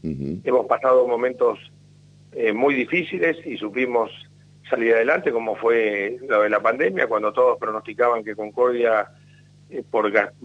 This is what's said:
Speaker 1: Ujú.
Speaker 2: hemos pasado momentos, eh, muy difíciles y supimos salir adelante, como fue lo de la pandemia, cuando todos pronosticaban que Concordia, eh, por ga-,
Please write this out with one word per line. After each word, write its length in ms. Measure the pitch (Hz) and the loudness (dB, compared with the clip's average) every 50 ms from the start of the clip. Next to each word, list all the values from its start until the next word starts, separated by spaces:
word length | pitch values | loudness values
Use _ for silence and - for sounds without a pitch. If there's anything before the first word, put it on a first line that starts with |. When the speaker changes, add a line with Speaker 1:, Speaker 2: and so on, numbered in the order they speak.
| - | -8
Speaker 1:
Ujú. 360 | 80 76 67 67 71 82 95 - | -6 -6 -6 -6 -6 -6 -6 -2
Speaker 2:
hemos 240 | - 127 123 110 - | 0 0 0 2 0
pasado 400 | 117 - - 131 127 127 123 120 | -2 0 2 2 4 4 4 2
momentos, 500 | 120 117 123 127 123 123 123 117 107 - - - - - - - - _ - - - - - - - | 0 -2 -2 -2 -2 0 0 0 0 -2 -10 -20 -20 -20 -20 -20 -20 _ -20 -20 -20 -20 -20 -14 -8
eh, 200 | - 117 110 104 | -2 -2 0 0
muy 220 | 113 131 143 143 | 2 2 0 2
difíciles 640 | 131 120 - 160 180 165 - - 180 170 165 156 - - | 0 -2 -2 -2 -4 -4 -4 -4 -2 -2 -2 -2 -4 -8
y 140 | 165 120 - | -12 -10 -8
supimos 540 | - 117 101 127 127 123 120 120 110 104 - - - - _ - - _ - - - - | -8 -6 -4 -4 -2 0 0 0 0 -2 -6 -18 -20 -20 _ -20 -20 _ -20 -18 -8 -4
salir 240 | - 113 117 117 113 | -2 0 2 4 4
adelante, 380 | 113 117 127 156 190 - 151 | 4 4 2 0 0 0 -2
como 240 | 120 117 113 110 104 | -2 -2 -2 -4 -6
fue 600 | - 113 117 117 117 110 107 104 101 98 104 123 127 131 139 | -2 0 2 2 2 2 0 0 -2 -4 -4 -6 -8 -6 0
lo 140 | 113 104 104 | 2 2 2
de 60 | 104 | 4
la 100 | 107 104 | 2 2
pandemia, 460 | - 113 117 131 160 190 190 185 135 117 | 2 0 0 2 0 0 0 0 -2 0
cuando 260 | 113 107 107 107 104 | 0 0 0 0 2
todos 240 | 127 127 123 117 - | 4 4 4 4 2
pronosticaban 680 | 117 110 107 110 - - 107 107 123 120 117 113 104 | -2 -6 -6 -6 -8 -8 -2 0 2 2 2 0 -4
que 120 | 110 104 | -8 -8
Concordia, 720 | 104 107 107 104 123 123 123 123 120 117 117 113 107 101 - - - - - - - - - _ - - - | -8 -8 -8 0 2 2 2 2 2 2 2 2 2 0 -2 -8 -20 -20 -20 -20 -20 -20 -20 _ -20 -20 -14
eh, 100 | - 131 110 - | -12 -12 -10 -2
por 220 | - 110 107 104 101 | -2 0 0 2 2
ga-, 180 | 107 101 98 - - 117 | 2 0 0 -4 -14 -8